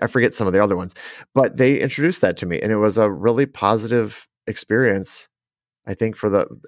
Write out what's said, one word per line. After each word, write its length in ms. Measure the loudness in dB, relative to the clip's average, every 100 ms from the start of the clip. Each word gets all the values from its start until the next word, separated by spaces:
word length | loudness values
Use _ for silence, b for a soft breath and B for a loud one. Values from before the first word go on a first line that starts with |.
I 40 | 0
forget 280 | 2 0
some 120 | 0 0
of 60 |
the 100 | 2
other 140 | 2 0
ones, 180 | -4 B B B B
but 220 | 0 0 4
they 220 | 2 4
introduced 420 | -2 0 -2 2
that 140 | 0 0
to 80 | -4
me, 140 | -4
and 120 | 0
it 40 | 2
was 200 | 2 2
a 120 | 0
really 360 | 2 0 0 -2
positive 800 | 0 0 0 0 -2 -2 -8 -20 _ -12
experience. 800 | -10 -2 2 2 0 -4 -10 -14 _ _ _ _ _ -12
I 80 |
think 220 | -4 -4 -2
for 120 | 0
the, 160 | 0 -2 -8